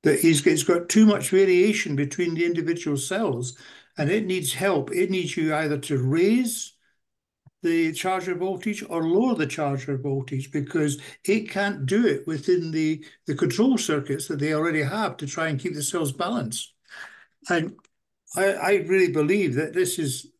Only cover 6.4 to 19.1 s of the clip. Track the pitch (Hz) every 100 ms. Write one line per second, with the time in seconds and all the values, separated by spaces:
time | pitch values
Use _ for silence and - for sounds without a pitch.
6.4 | 240 - - _ _ _ _ _ _ _
7.4 | - _ 170 165 165 160 190 190 180 175
8.4 | 185 180 220 202 - 170 160 180 254 220
9.4 | 147 - 143 139 - 135 143 139 131 131
10.4 | 135 151 139 165 147 143 - - - 214
11.4 | 214 202 202 196 135 208 233 143 - 156
12.4 | - 180 165 160 156 156 - _ - 139
13.4 | 180 - 247 247 - 147 - 135 - 147
14.4 | 147 151 165 156 143 202 208 - 143 -
15.4 | 160 139 180 147 139 180 151 131 175 233
16.4 | 113 110 - _ _ - - - _ _
17.4 | - 175 165 - _ _ _ _ _ -
18.4 | 196 190 180 202 160 190 180